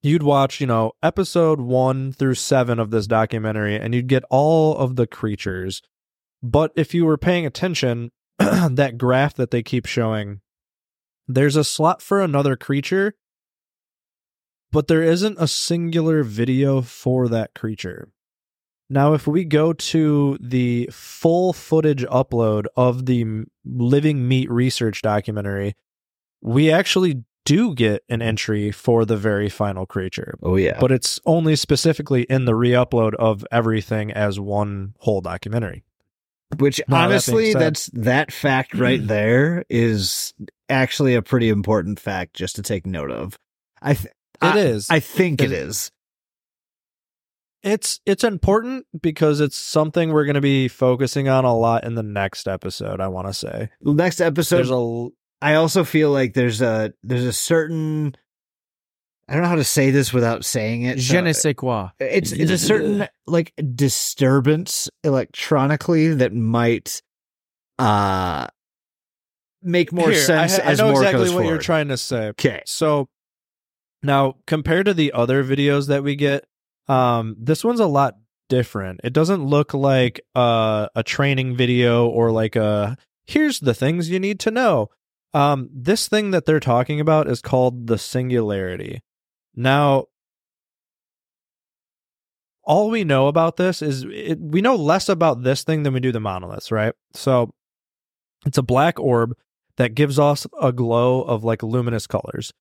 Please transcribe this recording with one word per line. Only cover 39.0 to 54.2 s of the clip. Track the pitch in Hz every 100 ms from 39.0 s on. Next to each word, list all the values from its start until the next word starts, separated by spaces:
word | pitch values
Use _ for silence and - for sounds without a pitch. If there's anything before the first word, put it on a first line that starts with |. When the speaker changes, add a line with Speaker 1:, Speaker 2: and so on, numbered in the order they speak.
Speaker 1:
<clears throat> | 107
Speaker 2:
there | 107 104 123 147 170 -
is | 117 117 107 95 - - - 104 _ _
actually | 135 127 - 139
a | 120
pretty | - 131 117
important | 104 92 107 87 101
fact | - 95 87
just | - 92 -
to |
take | 101 101 95
note | 87 71
of. | 57 82 - _ _ _ _
I | -
th-, | 143 -
Speaker 1:
It | _ _ _
Speaker 2:
I, | 156 156
Speaker 1:
is. | 175 110 -
Speaker 2:
I | 165
think | - - 185 143
it | 127
Speaker 1:
It |
Speaker 2:
is. | 90 69 110 - _ _ _ _ _ _ _ _ _ _ _ _ _ _ _ _ _
Speaker 1:
It's, | 202 208 - - -
it's | 196
important | 240 196 - 208 233 262 - 160
because | 165 151 156 147
it's | 147 -
something | - 160 156 165 165
we're | 151 147
gonna | 147
be | 139 139 131
focusing | - 127 123 131 - 135
on | 131
a | 131 117
lot | 117 117
in | - 113
the |
next | 107 101 98 - -
episode, | 95 95 - 101 95
I | 95
wanna | 92 95
say. | 98 - 107 110 _
Speaker 2:
The | -
next | 147 175 165